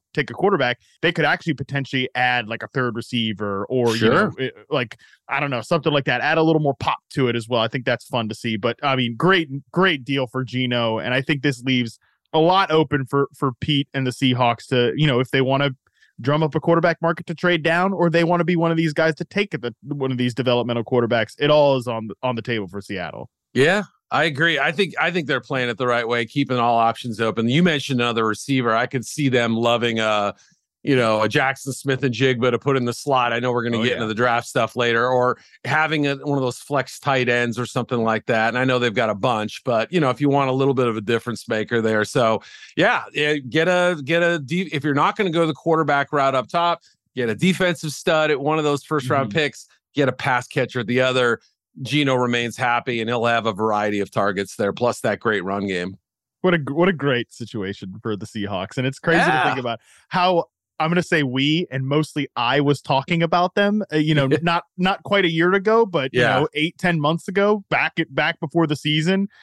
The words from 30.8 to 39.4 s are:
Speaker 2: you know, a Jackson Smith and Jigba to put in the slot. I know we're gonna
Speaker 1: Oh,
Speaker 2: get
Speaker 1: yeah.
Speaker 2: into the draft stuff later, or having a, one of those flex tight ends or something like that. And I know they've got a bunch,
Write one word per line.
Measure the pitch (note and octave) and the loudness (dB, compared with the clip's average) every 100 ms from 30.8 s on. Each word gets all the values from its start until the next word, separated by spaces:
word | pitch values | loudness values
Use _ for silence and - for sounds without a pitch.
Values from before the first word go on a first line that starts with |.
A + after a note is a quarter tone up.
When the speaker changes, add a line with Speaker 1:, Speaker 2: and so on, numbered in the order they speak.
Speaker 2:
you | - C3 | 0 2
know, | A2+ A2 | 4 2
a | A2 | 2
Jackson | D3 C3+ C3 - | 2 0 -2 -8
Smith | B2 C#3 C3 | -6 -4 -2
and | C#3 | -2
Jigba | A2+ C3+ A#2+ B2 | 0 0 2 0
to | A#2 | 0
put | C#3+ C3+ | 0 0
in | A#2+ | -2
the | |
slot. | A#2 C#3+ C3 A#2+ | -4 0 0 2
I | A#2 | 0
know | B2 | -2
we're | A#2+ | -2
gonna | A#2 A#2 | -2 -2
Speaker 1:
Oh, | |
Speaker 2:
get | A#2+ | -2
Speaker 1:
yeah. | A#2+ | -2
Speaker 2:
into | A2 | -2
the | |
draft | G#2+ B2 A#2 - | 0 2 0 0
stuff | C3 A2+ A#2+ | -2 -2 0
later, | A#2+ A#2 B2 | 0 2 2
or | B2+ B2 A#2 - _ | 2 2 -2 -10 _
having | - D3 D#3 D#3 C#3+ | -2 0 0 0 -2
a, | C#3 | -2
one | C#3+ C#3 | -2 -2
of | |
those | B2+ - | -2 -4
flex | - C#3+ B2 - | -4 -4 -4 -6
tight | D3 C3+ B2 | -2 0 2
ends | A#2+ A#2+ A2+ | 0 0 -4
or | A#2+ | -6
something | C3 A#2 A#2+ | -6 -4 -2
like | A2 A2 - | 0 -2 0
that. | A#2 A2 | 0 0
And | A#2+ | 0
I | B2+ | 0
know | B2+ | 2
they've | A#2+ | 0
got | G#2+ A2+ | 0 0
a | G#2 | 0
bunch, | B2+ A2 | 0 0